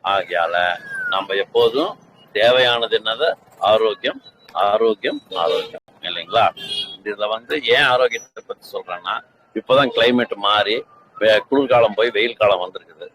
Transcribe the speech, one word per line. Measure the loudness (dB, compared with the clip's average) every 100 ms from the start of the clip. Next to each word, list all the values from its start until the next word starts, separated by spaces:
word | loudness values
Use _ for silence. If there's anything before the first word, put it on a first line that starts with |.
ஆகையால | 0 -2 -2 -2 0 0 -2 -4 -8 -8 -4
நம்ம | -4 -2
எப்போதும் | -4 0 2 2 0 -4 -6 _ _ _
தேவையானது | 2 4 4 4 0 0 -2
என்னது? | -2 -2 -2 -4 _ -2
ஆரோக்கியம், | 2 2 2 -2 -6 -8 -18 _ -12
ஆரோக்கியம், | -2 0 2 0 0 -6 -8 _
ஆரோக்கியம் | -4 -2 -2 -4 -14 _ _
இல்லைங்களா? | -10 -10 -2 0 0 -2 -10 -10 -10 -12
இதுல | -10 -6 -6
வந்து | -6 -6 -6
ஏன் | 0 2
ஆரோக்கியத்தை | 4 2 2 -2 -12 -20 -16
பத்தி | -16 -12
சொல்றேன்னா, | -12 -10 -10 -6 -8 _ _ _
இப்பதான் | -12 0 2 2 2
கிளைமேட் | 4 4 0
மாறி | -2 0 2 2 -2 -6 -20 _ 0
வே-, | 2 2
குளிர்காலம் | 2 0 4 4 4
போய் | 2 0
வெயில் | 0 -2 0
காலம் | 0 2
வந்திருக்குது. | -2 -10 -20 -20 -20